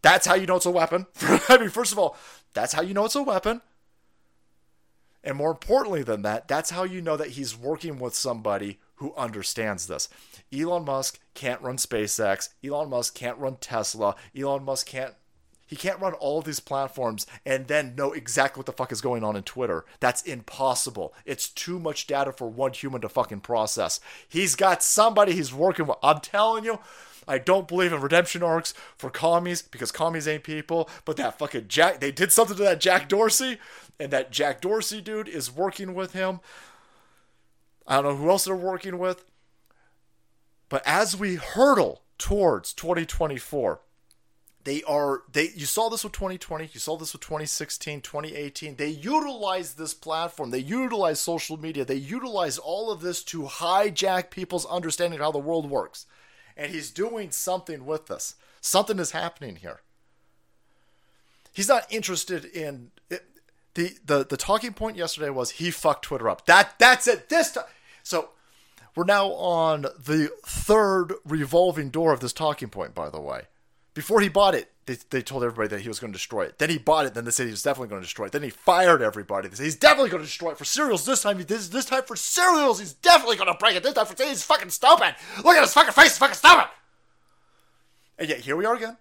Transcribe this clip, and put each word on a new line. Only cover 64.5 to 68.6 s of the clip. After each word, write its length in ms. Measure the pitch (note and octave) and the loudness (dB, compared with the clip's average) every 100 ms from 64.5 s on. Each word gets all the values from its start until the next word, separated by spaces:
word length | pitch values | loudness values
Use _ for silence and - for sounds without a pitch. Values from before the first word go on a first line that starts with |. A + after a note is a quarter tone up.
| G#3+ A#3 | -2 -2
point 220 | G3 A3 G#3 | -8 -10 -6
yesterday 360 | E3 - D3+ | -8 -6 -6
was 180 | C3 B2 | -4 -6
he 220 | - E3+ | -6 -6
fucked 340 | E3 D#3 C#3+ - | -2 0 0 -4
Twitter 240 | C3+ A2+ | -2 -2
up. 160 | F#2 - | 0 8
That, 300 | F#3 G3+ - | 8 8 8
that's 300 | B3+ B3+ - | 8 8 4
it. 200 | A3 - | 0 2
This 220 | D#4+ D#4+ | 2 2
ti-, 120 | - - - _ - | -4 -10 -18 _ -20
so 260 | - E3+ D#3 _ _ _ | -4 -4 -4 _ _ _